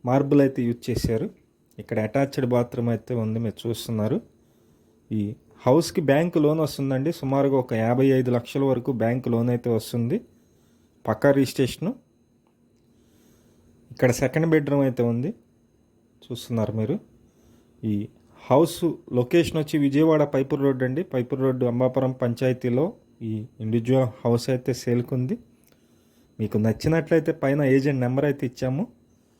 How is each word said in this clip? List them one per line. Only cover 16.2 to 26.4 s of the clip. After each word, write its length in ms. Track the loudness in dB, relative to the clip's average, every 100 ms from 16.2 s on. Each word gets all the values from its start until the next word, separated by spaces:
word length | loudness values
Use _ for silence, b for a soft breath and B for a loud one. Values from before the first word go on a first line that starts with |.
చూస్తున్నారు 500 | -14 -12 -4 -2 -2
మీరు. 240 | -2 -2 -4 -8 _ _ b b b b -8
ఈ 120 | -4 -4 -6 _ _ -10
హౌస్ 320 | 2 4 4 0 -4 -4 -4
లొకేషన్ 460 | -2 2 2 2 -2
వచ్చి 180 | -2 0
విజయవాడ 440 | 2 4 4 4
పైపూర్ 380 | 2 0 0 0
రోడ్ 200 | 0 0
అండి. 200 | -2 -2
పైపూర్ 360 | -4 -4 -2 0
రోడ్డు 240 | 0 0 0
అంబాపురం 460 | 2 0 2 -2
పంచాయతీలో 720 | 0 -2 0 0 0 0 0 -2 -6 _ -12
ఈ 120 | -8 -8 -8 -10
ఇండివిడ్యువల్ 500 | -2 -2 2 2 2 -2
హౌస్ 300 | 0 0 0
అయితే 220 | -4 -2
సేల్‌కుంది. 600 | -4 -2 -2 -2 -4 -4 -6 -10 b b b b b b b b
మీకు 200 | -6